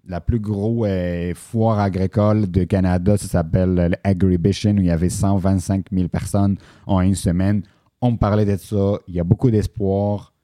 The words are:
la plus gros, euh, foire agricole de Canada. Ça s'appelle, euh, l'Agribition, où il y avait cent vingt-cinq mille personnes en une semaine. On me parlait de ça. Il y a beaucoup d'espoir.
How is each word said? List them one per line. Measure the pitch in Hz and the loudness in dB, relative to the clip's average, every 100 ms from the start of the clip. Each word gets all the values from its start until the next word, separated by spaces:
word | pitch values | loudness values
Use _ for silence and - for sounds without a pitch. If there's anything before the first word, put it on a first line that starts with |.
| - | -10
la | 87 | -6
plus | - 120 | -2 -2
gros, | 107 101 107 117 107 | -2 -4 -2 -2 0
euh, | 95 90 87 87 | -2 -2 -4 -4
foire | 85 - 113 113 104 | -6 -6 -2 0 2
agricole | 101 92 95 107 104 107 101 | 0 0 -2 0 2 2 0
de | 90 | -2
Canada. | 87 95 92 90 90 104 | 0 0 2 2 2 0
Ça | 95 | 0
s'appelle, | 92 80 92 92 90 | -2 0 0 2 2
euh, | 87 95 | 0 0
l'Agribition, | 98 92 95 90 95 95 107 | -2 2 2 2 2 0 2
où | 101 | 2
il | 92 | 2
y | |
avait | 82 87 | 2 0
cent | 101 101 98 | 0 0 0
vingt-cinq | 95 95 - 98 - | 2 0 0 -4 -2
mille | 92 87 | -2 -2
personnes | - - 104 98 98 - - - | -4 -2 0 0 0 -8 -20 -2
en | 95 | 2
une | 92 | 2
semaine. | 92 95 87 95 104 - _ _ _ | 0 0 0 0 -2 -4 _ _ _
On | 123 | -2
me | 113 | 0
parlait | 107 107 101 | 0 2 0
de | 98 | -2
ça. | - 104 98 101 - | -4 0 0 -2 -6
Il | |
y | 87 | -4
a | |
beaucoup | 85 107 127 | 0 2 2
d'espoir. | 107 92 - 98 98 101 101 - _ | 2 -2 -4 -2 0 -2 -4 -8 _